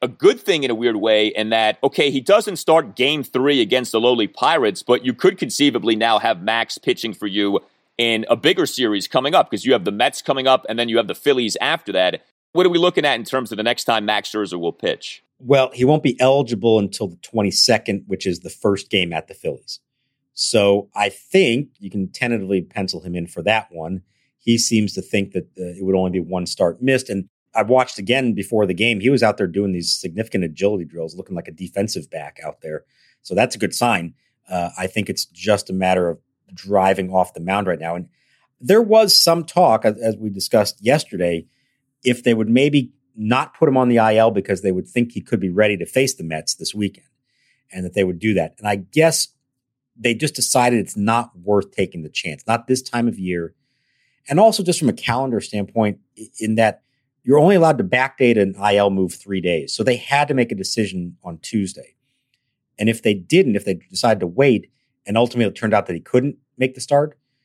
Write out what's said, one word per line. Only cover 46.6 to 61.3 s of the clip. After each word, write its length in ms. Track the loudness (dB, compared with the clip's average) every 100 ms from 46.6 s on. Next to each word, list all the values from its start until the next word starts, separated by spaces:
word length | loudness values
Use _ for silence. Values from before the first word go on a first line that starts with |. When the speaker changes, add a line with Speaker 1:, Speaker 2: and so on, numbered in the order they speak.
| -8
Speaker 2:
weekend 340 | -4 -4 -6 _ _ _ _ _ _ _
and 120 | -12
that 100 | -6
they 100 | -2
would 160 | -2 0
do 140 | 0
that. 200 | 0 -2 _
And 100 | -4
I 80 | -4
guess 520 | -2 2 2 2 -6 _ _ _ _ _ _ -6
they 140 | -4
just 220 | -2 -4 -4
decided 420 | -2 2 2 2
it's 180 | -2 -4
not 400 | 0 0 -2 -8
worth 360 | 0 0 0
taking 300 | -4 -4 -6
the 60 | -12
chance, 380 | -10 -10 -8 -4
not 220 | -4 0
this 140 | -4
time 260 | -2 -2 -2
of 100 | -2
year. 360 | -4 -4 -6 _ _ _ _ _ _ _ -2
And 100 | 4
also 240 | 4 4
just 160 | -2 0
from 100 | 0
a 40 |
calendar 480 | -2 -2 -2 0 -4
standpoint, 580 | -4 -6 -4 0 0 -2 _ -20
i-, 120 | -18 -8
in 160 | -2
that 280 | 2 2 0 _ _ _ _
you're 160 | 2 6
only 160 | 6 6
allowed 220 | 4 2
to 60 |
backdate 560 | 0 0 0 2 4 4
an 140 | 2 0
I 180 | 2 4
L 120 | 4
move 240 | 2 -2
three 280 | -4 -8 -4
days. 340 | -2 -2 -4
So 80 | -4
they 140 | -2 -2
had 320 | 0 0 2
to 60 |
make 180 | 0 -2
a 20 |
decision 640 | -4 -6 -4 -4 -4 -10 -12
on 160 | -16